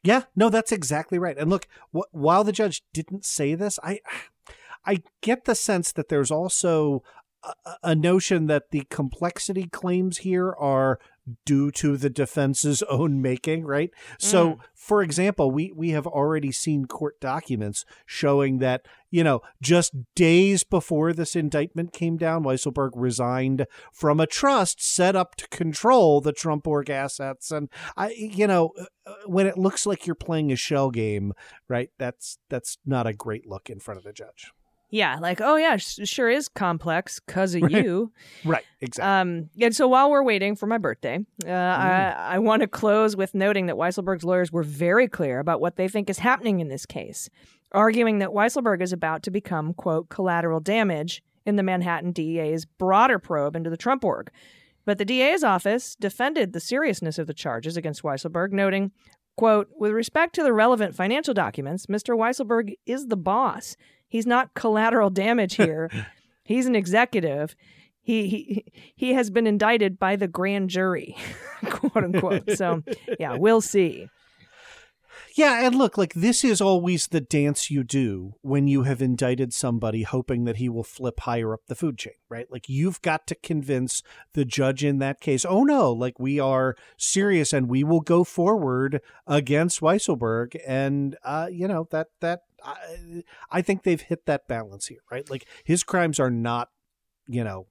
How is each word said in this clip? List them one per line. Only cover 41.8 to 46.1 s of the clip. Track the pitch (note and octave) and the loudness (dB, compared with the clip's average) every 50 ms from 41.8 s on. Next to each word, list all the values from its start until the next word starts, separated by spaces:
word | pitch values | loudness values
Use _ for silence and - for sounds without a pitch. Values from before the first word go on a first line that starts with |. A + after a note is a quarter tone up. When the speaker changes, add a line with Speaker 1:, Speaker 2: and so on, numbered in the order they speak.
| F#3 F#3 F#3 F#3 F#3+ F#3 C3+ - E2 A#2+ F3 | 2 2 2 2 2 0 -2 -4 -6 -4 -2
Speaker 2:
I | F#3+ | 0
wanna | A3+ G#3+ A3 - C4+ | 2 4 4 4 2
close | G3+ - - A3 G#3+ G3+ G#3+ A3 G#3+ G#3 | 0 -2 -2 2 2 4 4 4 2 2
with | F#3+ F#3+ F#3 - | -2 -4 -2 0
noting | G3 F#3+ G3+ G#3 G3+ F#3 | 0 2 2 2 0 0
that | F3 C#3 | -2 -2
Weisselberg's | G2 D#3+ F3 F3+ - F3+ F#3 F#3+ E3 E3 | 0 -2 -2 -2 -2 -4 -4 -4 -2 0
lawyers | F3 F3+ F3+ F3+ D#3+ | 0 2 2 0 0
were | D#3+ E3+ D#3 | -2 -4 -4
very | D3 D3 C#3 E3+ F3 F#3+ A3+ B3+ | -4 -4 -2 0 4 4 4 4
clear | A3+ - - E3+ C#3 B2 B2+ | 2 0 -4 -2 -2 -2 -2
about | C#3+ E3+ E3 A#2 | -2 -2 0 0
what | D3 F3 - | -2 -4 -2
they | - F#3 | -2 -4
think | F#3+ G3+ G#3+ G3+ | -2 -2 -4 -4
is | G3 | -4